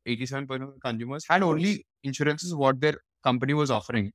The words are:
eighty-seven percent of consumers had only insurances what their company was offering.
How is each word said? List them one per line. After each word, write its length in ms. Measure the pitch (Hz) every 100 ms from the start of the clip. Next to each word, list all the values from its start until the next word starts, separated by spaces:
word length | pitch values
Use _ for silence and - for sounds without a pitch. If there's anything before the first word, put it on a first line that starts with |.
| 120
eighty-seven 420 | 120 127 135 135
percent 220 | 131 135
of 100 | 135
consumers 440 | 131 113 120 147 -
had 160 | 180
only 420 | 180 156 196 202 - _
insurances 500 | 139 131 147 151 175
what 260 | 156 135 131
their 140 | 151 - _ _
company 300 | 135 123 135
was 180 | 151 139
offering. 400 | 110 - 117 101